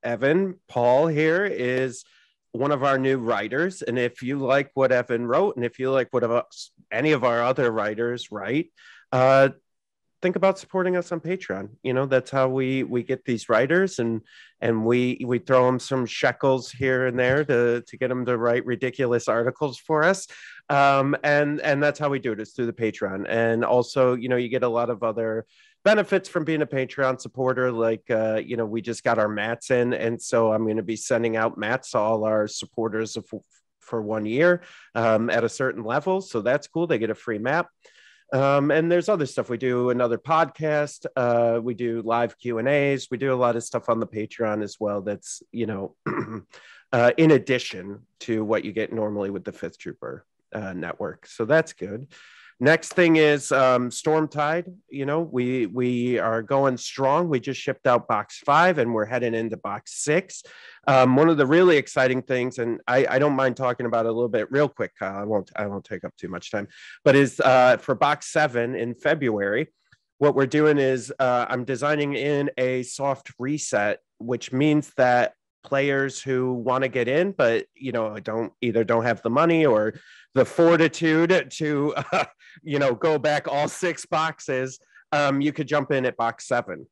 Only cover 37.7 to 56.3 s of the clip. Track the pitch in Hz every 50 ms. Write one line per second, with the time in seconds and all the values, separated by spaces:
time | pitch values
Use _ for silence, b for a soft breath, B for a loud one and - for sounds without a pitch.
37.7 | _ _ b b b b b b b b b b - 131 135 139 143 143 139 147
38.7 | 143 160 160 170 175 175 170 - 214 180 147 123 - - 110 - 120 110 131 127
39.7 | 123 123 123 123 123 123 123 117 117 110 _ 143 160 160 165 139 - - 156 156
40.7 | 151 147 147 143 - - - - _ 135 123 120 120 117 117 117 113 117 113 123
41.7 | 120 98 123 117 113 117 104 113 113 120 120 113 - _ - 120 117 110 113 135
42.7 | 143 147 139 143 139 131 - - 131 123 135 135 131 123 123 120 117 117 113 -
43.7 | - 120 - - 117 113 110 - - 110 107 110 - - 117 107 107 107 104 98
44.7 | - _ 110 104 101 101 92 104 101 - - - - - - _ - 113 117 104
45.7 | 101 98 98 - _ _ _ - - - - 104 113 104 - B B B B B
46.7 | B B B B - 120 120 120 - - 165 156 151 127 127 - 131 123 - -
47.7 | - 95 90 98 101 113 _ _ _ _ - - 113 110 110 104 110 101 - 104
48.7 | 95 110 107 - 113 113 107 104 104 101 98 98 98 92 90 104 92 - - 82
49.7 | - _ - 85 76 _ - 58 65 - _ _ _ _ _ _ - 107 107 95
50.7 | 92 90 80 85 - _ - 78 80 _ - - - - 113 107 147 160 160 -
51.7 | - _ 90 92 95 113 143 B B B B B B B B B B _ 123 143
52.7 | 160 160 - - - 185 180 165 165 160 156 151 147 143 135 - 147 135 135 131
53.7 | 127 123 123 123 117 - - 160 156 160 156 147 - 147 147 147 160 175 175 185
54.7 | 180 202 _ _ - 139 135 135 147 160 170 160 - 127 123 123 127 131 117 98
55.7 | 95 127 127 123 123 120 120 123 123 113 - 113